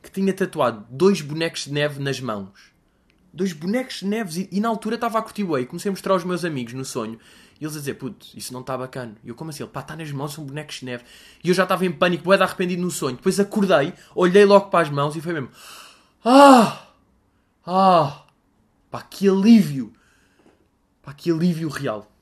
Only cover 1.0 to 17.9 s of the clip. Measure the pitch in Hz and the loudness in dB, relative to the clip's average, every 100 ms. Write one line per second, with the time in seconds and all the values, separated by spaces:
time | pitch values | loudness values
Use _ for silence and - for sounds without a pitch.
1 | 185 180 143 156 165 160 - 143 147 139 | 2 2 -4 -6 -6 -6 -8 -4 -4 -4
2 | 139 127 127 107 95 _ _ _ _ _ | -6 -6 -6 -8 -10 _ _ _ _ _
3 | _ _ _ 151 190 151 175 240 254 - | _ _ _ -8 -6 -6 -4 -4 -4 -8
4 | 190 214 196 165 196 196 226 220 214 226 | -6 -6 -6 -8 -6 -4 -4 -4 -6 -6
5 | 233 220 220 - 190 143 127 175 202 190 | -4 -4 -6 -8 -4 -4 -4 -6 -6 -6
6 | 185 190 180 175 175 139 117 131 131 135 | -2 -2 -2 -6 -4 -6 -8 -10 -10 -8
7 | 110 113 _ - _ _ 151 151 139 107 | -10 -12 _ -20 _ _ -12 -8 -8 -8
8 | 131 101 - 107 - 127 127 127 127 135 | -12 -12 -20 -16 -14 -12 -10 -8 -8 -10
9 | 120 107 113 117 160 147 117 139 139 156 | -14 -16 -18 -14 -14 -12 -12 -12 -14 -14
10 | 156 143 147 147 139 143 151 - 127 123 | -10 -8 -10 -10 -12 -12 -14 -14 -12 -12
11 | - - - _ 165 180 185 180 180 147 | -14 -20 -20 _ -2 0 0 0 -2 0
12 | 180 170 170 190 185 - 180 180 180 - | 0 0 2 2 2 -2 -4 -2 -4 -4
13 | 139 127 190 185 202 220 196 170 104 - | -6 -2 -2 0 0 0 2 2 2 -6
14 | - - 180 196 202 202 196 175 156 143 | -10 0 4 6 8 6 4 0 0 -2
15 | 147 156 160 165 117 - - - - _ | -4 -6 -8 -8 -10 -16 -20 -20 -20 _
16 | _ _ 226 269 285 254 208 - - _ | _ _ 6 10 10 10 6 -2 -20 _
17 | _ _ _ _ _ _ - 185 190 | _ _ _ _ _ _ -4 2 6